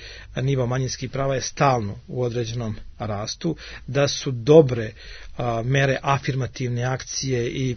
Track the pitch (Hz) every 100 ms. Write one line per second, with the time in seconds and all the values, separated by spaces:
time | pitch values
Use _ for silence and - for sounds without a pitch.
0 | - - - - 131 135 120 127 127 -
1 | 127 131 135 131 139 - 143 127 101 120
2 | - 123 123 117 113 120 113 107 - -
3 | 104 104 110 - 170 151 - - - 131
4 | 143 - 147 123 113 156 139 117 110 -
5 | - - - - 123 113 117 139 139 131
6 | 139 139 - 131 120 - 127 120 127 131
7 | - - 131 123 120 - 131